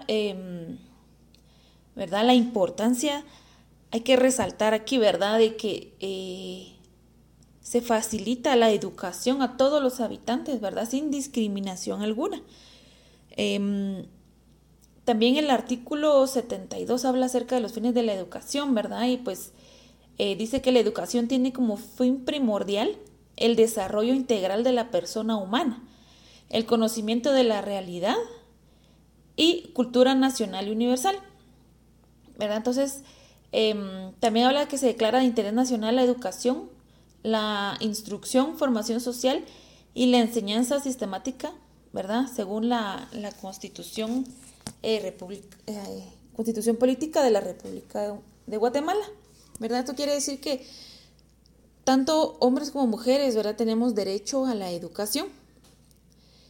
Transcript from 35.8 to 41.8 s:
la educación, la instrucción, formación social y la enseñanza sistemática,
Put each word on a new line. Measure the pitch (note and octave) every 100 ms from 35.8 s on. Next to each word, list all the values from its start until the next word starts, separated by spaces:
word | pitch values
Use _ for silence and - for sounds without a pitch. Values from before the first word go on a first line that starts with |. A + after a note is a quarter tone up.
| A3 B3+
la |
educación, | B3 B3 F#3+ - A#3+ D4+ - - _ _ _ _
la | G#3+ A3 G#3+ G3+ G3+ -
instrucción, | A3 G#3 - G3+ - B3+ C#4+ -
formación | C#4 A3+ A3 A3+
social | B3 A#3+ C4 D4+ - - - - _
y | - B3
la | B3
enseñanza | A3+ A#3 G3+ G#3+ B3 C#4+
sistemática, | C4+ B3+ G3 F#3+ C4 B3+ D4+ F#4 _ _